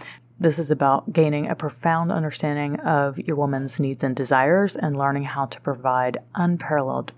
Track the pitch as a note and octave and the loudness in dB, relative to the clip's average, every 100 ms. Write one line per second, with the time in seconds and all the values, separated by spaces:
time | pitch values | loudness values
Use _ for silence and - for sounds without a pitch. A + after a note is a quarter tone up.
0 | - - _ - E3 D3 D3 C#3+ C#3 C#3 | -20 -20 _ 0 0 2 -2 2 4 2
1 | - E3 D#3 D3 D3+ - D3 - E3+ E3 | 2 2 2 2 -2 -4 -6 -2 0 0
2 | E3+ F3+ D#3 - D3+ D3 C#3+ D3 C#4+ D3 | 0 0 -2 -2 -2 -2 -2 -4 0 2
3 | C#3+ C3 - C#3+ C#3+ C3+ C3+ - C#3 C3 | 2 -2 -4 0 0 -2 -4 -2 -2 0
4 | C3+ B2+ C3 C3 C#3 F#3 G3+ - D#3 C#3 | -2 -2 2 4 4 4 2 0 -2 0
5 | C#3 C#3 C3+ C3 C3+ - - B2 C3 B2+ | 0 0 -4 -4 -6 -6 -6 -2 0 2
6 | B2+ B2 - - F3 F3 - D3+ C3+ C3 | 2 -2 -8 -2 0 0 0 -2 0 -4
7 | C#3+ | -6